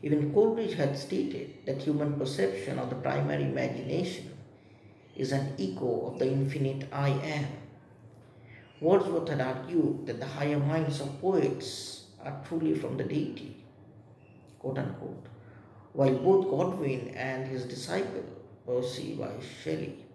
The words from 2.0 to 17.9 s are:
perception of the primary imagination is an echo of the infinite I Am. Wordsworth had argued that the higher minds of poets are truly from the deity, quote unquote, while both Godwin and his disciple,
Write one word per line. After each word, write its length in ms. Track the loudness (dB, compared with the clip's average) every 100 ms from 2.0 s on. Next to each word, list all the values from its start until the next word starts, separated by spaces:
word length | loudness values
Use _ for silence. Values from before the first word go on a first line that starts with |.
| 2 0
perception 640 | -2 2 0 0 -4 -4
of 100 | -2
the 60 | -2
primary 480 | 0 2 2 2
imagination 920 | 0 2 0 -2 -2 0 0 -4 -10 -14 -18 -20 -20 -20 -20 -20 -20 -4
is 160 | 0
an 220 | 0 0 -2
echo 480 | -4 -2 0 0 -2
of 100 | 0
the 80 | 2
infinite 640 | 2 0 0 0 -2 -6
I 180 | 0 2
Am. 360 | 2 0 -2 -4 -6 -14 -20 -20 -20 -20 -20 -20 -20 -20 -20 -20 0
Wordsworth 500 | 6 6 6 0 0
had 120 | 0
argued 680 | 0 -2 0 2 4 2 -4
that 120 | -6
the 60 | -6
higher 320 | -2 0 2
minds 440 | 2 2 0 -2
of 200 | -4 -2
poets 840 | 2 4 4 0 -6 -8 -10 -12 -16 -12 -10
are 160 | -10 -4
truly 260 | 0 2
from 240 | 2 0 -2
the 60 |
deity, 600 | 0 0 -2 -6 -10 -14 -20 -20 -20 -20 -20 -20 -20 -20 -20 -8
quote 220 | -4 -2
unquote, 480 | -4 -6 -10 -10 -14 -18 -20 -20 -20 -20 -12
while 240 | 4 4 6
both 320 | 6 6 6
Godwin 600 | 2 2 0 -2 -2 -4
and 380 | -6 -4 -4 -4
his 180 | -4 -6
disciple, 600 | -8 -2